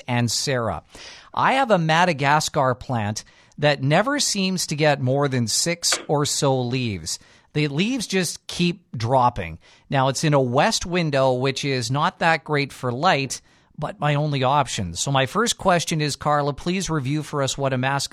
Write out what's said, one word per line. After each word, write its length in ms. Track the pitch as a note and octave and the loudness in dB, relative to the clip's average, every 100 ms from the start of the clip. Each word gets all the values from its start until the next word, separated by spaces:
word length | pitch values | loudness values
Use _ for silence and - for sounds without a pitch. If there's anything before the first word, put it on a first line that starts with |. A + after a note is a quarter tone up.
| - | -2
and 200 | A#2+ A#2 | 0 0
Sarah. 540 | - - B2+ A2 E2 _ - - - - | 0 -2 -2 -2 -4 _ -20 -20 -20 -8
"I 200 | - D#3+ | 0 2
have 180 | C4 B3 | 2 2
a 80 | F#3+ | 2
Madagascar 960 | D#3+ D#3+ F3+ C3+ C#3 D3+ - D#3 C3 | 4 4 4 2 2 2 2 0 0
plant 480 | B2 - A#2+ G#2 G#2+ - _ _ - | 0 -4 -4 -2 -6 -10 _ _ -2
that 240 | D3 C#3 | 0 2
never 360 | C3+ E3 A#3+ C#4+ | 2 2 2 0
seems 480 | - G3+ F#3 F#3 - | 0 0 -2 -2 -4
to 80 | |
get 260 | D3 D3+ C#3+ | 0 2 2
more 280 | B2+ C#3 C#3+ | 0 2 2
than 180 | B2+ A2 | 0 0
six 520 | - E3+ E3+ - - - | 0 -2 -2 -2 -2 -2
or 180 | D3 C#3+ | 0 0
so 340 | - C#3+ C3 | 0 2 2
leaves. 600 | A#2+ C3 A#2+ F#2 D#2 - - - _ | 0 -2 -2 -4 -6 -10 -12 -20 _
The 160 | D3 D3+ | -2 -2
leaves 380 | C#3 G#3+ C4 - | 0 0 -2 -2
just 400 | F#3+ E3+ - - | -2 -2 -6 -12
keep 360 | - F3 E3+ _ | -2 -2 -2 _
dropping. 640 | A#2+ A2+ C3 B2 A2 E2 D#2+ _ _ - | -6 0 4 4 0 -10 -12 _ _ -4
Now, 200 | C3+ C3+ | 0 0
it's 160 | B2+ | 2
in 100 | D#3+ | 2
a 60 | C#3+ | 2
west 440 | B2 C3 G3+ - | 2 2 2 0
window, 480 | F#3+ F3+ D#3+ C3+ C3 | -2 -2 0 2 2
which 320 | B2+ C3+ C3+ | 2 0 -2
is 260 | C#3+ C3 A#2 | -2 -2 -2
not 280 | C#3 F3 - | 0 -2 0
that 260 | E3+ D#3+ | 0 0
great 260 | - D3 C3+ | 0 -2 -2
for 220 | - B2+ | -6 -6
light, 480 | A#2+ F3+ C#3+ C3+ - _ _ _ - | 0 2 2 0 -8 _ _ _ -10
but 220 | D3+ - | -8 -2
my 140 | D3 | 0
only 280 | C#3+ D3+ C#3 | 0 0 0
option. 520 | B2+ D3 C3 - F2 | 2 2 0 -4 -6
So 160 | E2+ C#3+ | -4 0
my 140 | C3+ | 2
first 320 | C3 G3+ A#3 - | 2 0 -2 0
question 460 | F#3 F3 - D#3+ | 2 2 0 -2
is, 140 | D3 - | -2 -2
Carla, 360 | D3+ D3 C#3+ | 0 0 0
please 380 | C#3 F3+ F#3+ E3+ | -2 -4 -2 -2
review 320 | D#3 B2+ D3+ | -2 -2 -4
for 200 | C#3+ D3 | -4 -2
us 140 | C3 - | -2 -2
what 160 | C3+ | -2
a 60 | B2+ | 0
Mas-, 300 | C3+ C#3 - | 0 -2 -4